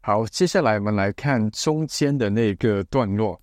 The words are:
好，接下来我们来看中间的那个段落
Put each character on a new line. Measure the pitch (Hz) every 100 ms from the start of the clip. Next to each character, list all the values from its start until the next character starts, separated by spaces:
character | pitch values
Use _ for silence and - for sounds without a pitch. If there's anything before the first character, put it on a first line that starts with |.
好， | - 104 113
接 | - 180
下 | 196
来 | 135 107
我 |
们 | 101 104
来 | 98
看 | 101 143 131 107
中 | - - 156 156
间 | - 143 143
的 | 107
那 | 104 113 95
个 | 117 101 95
段 | 135 110 101
落 | 110 82